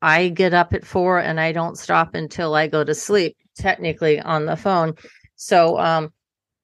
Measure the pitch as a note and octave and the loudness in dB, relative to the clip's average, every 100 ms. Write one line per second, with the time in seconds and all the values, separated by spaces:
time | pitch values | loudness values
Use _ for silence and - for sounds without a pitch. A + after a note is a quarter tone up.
0 | D#3+ D#3+ F3+ E3 F#3 F3 E3+ G3 - F#3+ | 2 2 2 0 2 2 2 -2 -4 -2
1 | F3+ F3+ D#3+ D#3+ D#3+ E3 E3+ - - E3+ | 0 0 -2 -2 -2 -2 -6 -8 -2 0
2 | E3 E3 D#3 - E3 D3+ D#3 D#3 D3 D#3 | 0 -4 -10 -6 -2 0 0 0 -2 -4
3 | - G3+ E3 - _ - F#3+ - E3+ D3 | 0 0 0 -6 _ -6 -4 -2 -4 -2
4 | D#3+ D3 - D#3 D#3 D#3+ G3+ F#3 D#3+ D#3 | 0 0 0 -4 -4 -4 0 2 0 -4
5 | - _ _ _ - F#3 E3 - E3+ E3 | -14 _ _ _ 2 4 4 2 0 0
6 | D#3 _ _ _ _ _ | -4 _ _ _ _ _